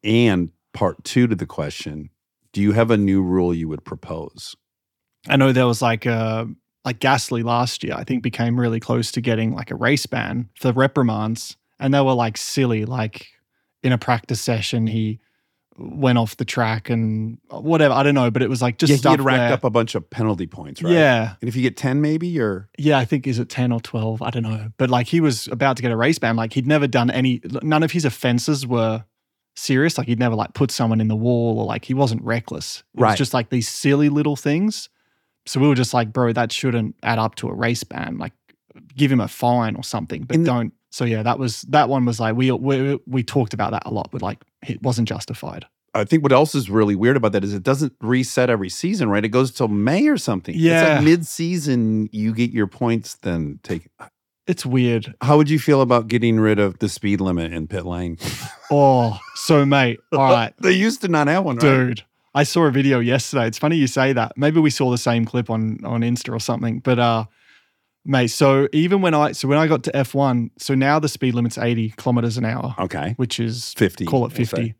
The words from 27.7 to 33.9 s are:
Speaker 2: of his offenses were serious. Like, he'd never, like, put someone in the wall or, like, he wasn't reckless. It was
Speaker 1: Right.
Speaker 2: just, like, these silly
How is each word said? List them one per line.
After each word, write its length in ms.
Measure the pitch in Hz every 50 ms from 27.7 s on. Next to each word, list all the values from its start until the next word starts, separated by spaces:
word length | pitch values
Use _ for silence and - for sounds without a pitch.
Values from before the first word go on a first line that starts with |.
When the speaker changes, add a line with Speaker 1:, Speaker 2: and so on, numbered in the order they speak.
| 156 151
Speaker 2:
of 100 | 160 156
his 120 | - 170 151
offenses 640 | 139 113 - - 127 120 120 - - 151 139 135
were 360 | 120 123 120 113 113 110 110 110 _ _ _ _ _ _ _ _ _ _
serious. 400 | - - - 135 131 147 165 -
Like, 100 | - 123
he'd 120 | 120 120 110
never, 160 | 127 120 113
like, 180 | 107 - - -
put 160 | - 139 127
someone 300 | - - 120 113 113 113
in 60 | 110
the 80 | 110 110
wall 440 | 107 113 120 123 120 117 117 110 113
or, 60 | 104
like, 200 | 98 110 110 -
he 80 | - 131
wasn't 280 | 135 143 120 110 110 -
reckless. 600 | 117 113 117 113 - - 151 - - - - _ _ _
It 60 | -
was 40 | 123
Speaker 1:
Right. 140 | 110 104
Speaker 2:
just, 160 | - 139 - -
like, 160 | 127 117 -
these 180 | - 127 113 -
silly 400 | - - - 135